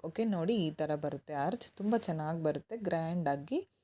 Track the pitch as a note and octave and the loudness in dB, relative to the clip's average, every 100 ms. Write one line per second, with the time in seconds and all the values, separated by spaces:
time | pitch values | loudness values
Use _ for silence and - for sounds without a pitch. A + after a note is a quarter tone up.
0 | E3 D#3+ A3+ F#3+ E3 A#3 D#3+ D#3 D3+ D3+ | -6 -2 0 2 2 2 2 0 0 0
1 | D3+ C#3+ - D3 D3 A#3+ - - G3+ A3+ | -2 -4 -4 -2 0 0 -6 -4 2 2
2 | A3+ D#3+ D#3 E3 D#3 D3 - A3+ G3 E3+ | 2 -2 -2 0 0 0 -4 -6 0 0
3 | E3 F3 D3+ C#3+ D3 D4 G4 _ | 0 0 2 0 0 -4 -4 _